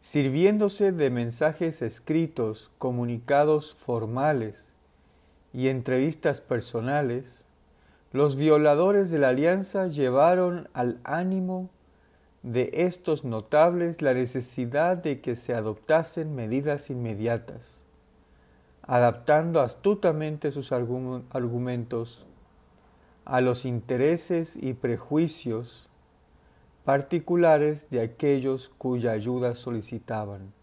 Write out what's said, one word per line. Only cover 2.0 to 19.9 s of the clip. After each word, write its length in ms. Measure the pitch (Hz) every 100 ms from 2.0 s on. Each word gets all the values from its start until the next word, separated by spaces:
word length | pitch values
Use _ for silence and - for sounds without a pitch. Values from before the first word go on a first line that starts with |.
| - 160 160 - 113 110 - _
comunicados 960 | 127 123 120 117 120 139 151 151 147 -
formales 960 | - 120 110 120 147 143 110 - - _ _ _ _ _ _ _ _
y 160 | 127 131
entrevistas 720 | 131 123 127 143 156 160 139
personales, 1040 | - 123 - 117 117 143 139 120 139 - _ _ _ _ _ _ _
los 240 | 127 147 135
violadores 720 | 156 151 151 147 185 202 190
de 100 | 160
la 80 | 135
alianza 600 | 127 156 185 196 196 185
llevaron 840 | 147 131 127 160 185 180 175 -
al 300 | - 123 120
ánimo 680 | 123 151 185 190 185 185 185 _ _ _ _ _ _ _
de 280 | 123 117 123
estos 520 | - 180 175 - 151 131
notables 760 | 110 104 151 170 175 170 160
la 120 | 143
necesidad 840 | 127 123 127 120 - 120 139 170 185
de 240 | 165 135
que 160 | - 117
se 180 | -
adoptasen 800 | 120 107 104 - 156 160 - 156
medidas 560 | 139 110 127 143 143 -
inmediatas, 920 | 123 120 104 113 117 117 117 - - _ _ _ _ _ _ _ _ _ _
adaptando 760 | - 123 123 117 - 151 165 165
astutamente 960 | 123 - 196